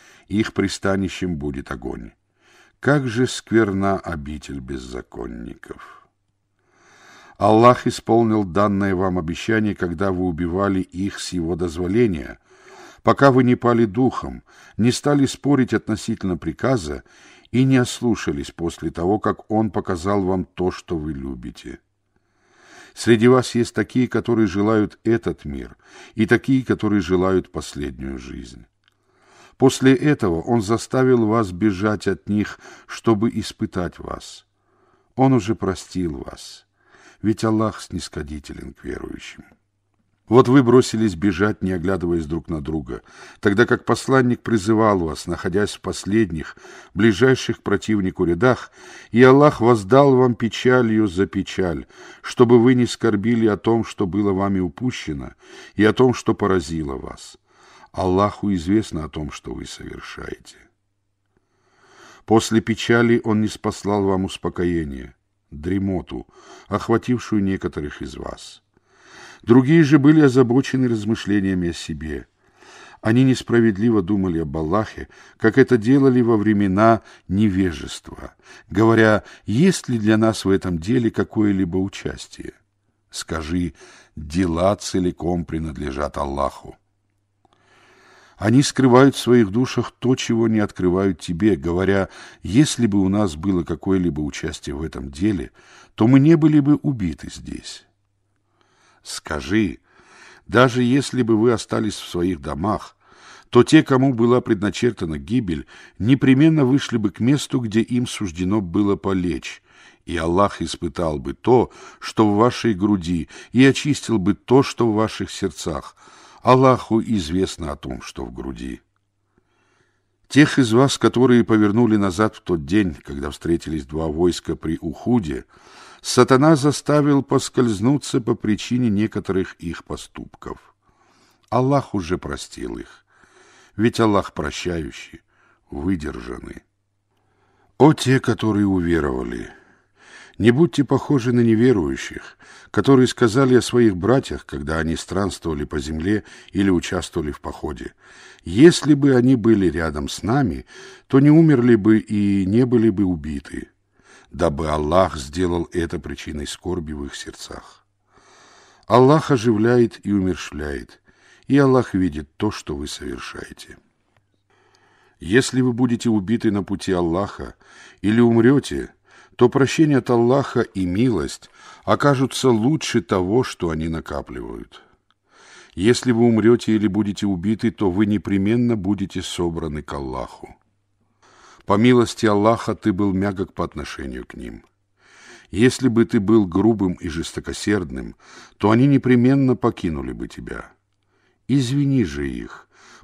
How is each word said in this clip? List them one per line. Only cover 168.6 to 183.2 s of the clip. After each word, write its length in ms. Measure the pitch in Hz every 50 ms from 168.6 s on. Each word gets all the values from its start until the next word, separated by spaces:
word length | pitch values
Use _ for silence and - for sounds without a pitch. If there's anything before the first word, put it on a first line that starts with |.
| - - 71 67 62 - _ _ _ _ _ - - _ _
то 140 | - 123 120
прощение 480 | - 131 135 123 - - 160 151 143
от 140 | 127 117 -
Аллаха 500 | 123 117 117 120 131 139 135 - - 123
и 240 | 110 - - 98 92
милость 640 | 90 90 104 123 131 110 82 69 65 - - _ _ _ _ - - - - _
окажутся 640 | - 107 107 - 143 139 127 135 117 - - - 131
лучше 520 | 120 107 110 135 160 147 - - - 117
того, 420 | - - 110 92 90 92 107 131 123
что 280 | - - - 90 82
они 160 | 80 80 80
накапливают. 960 | 82 80 78 - - 76 69 65 - 65 62 57 55 57 57 57 - - - _ _ _ _ _ _ _ _ _ _ _ _ _ - - - - _ _
Если 380 | 85 92 - 123 - - 127
вы 140 | 117 113 117
умрете 500 | 120 117 107 101 117 120 113 - 110 110
или 120 | 107 104
будете 380 | 104 92 104 104 101 92 - 104
убиты, 460 | 101 98 87 85 104 110 - - 113
то 180 | 90 - 107 92
вы 160 | 87 101 110
непременно 680 | 104 107 95 - - 98 98 98 104 117 120 120 120 117
будете 480 | 104 87 98 104 92 98 87 - 92 90
собраны 580 | - - - 87 85 82 82 80 78 73 76
к 100 | 71 - 73
Аллаху. 640 | 71 67 65 64 62 57 - - - - - - _ _ _ _ _ _ _ _ _ _ _ _ _ _ _ _ _ _ - - _ _
По 120 | - 101
милости 500 | 104 113 123 127 120 113 107 - - -
Аллаха 480 | 107 104 101 101 110 117 - - - 104
ты 180 | - - 107 95
был 180 | 90 104 101 92
мягок 400 | 95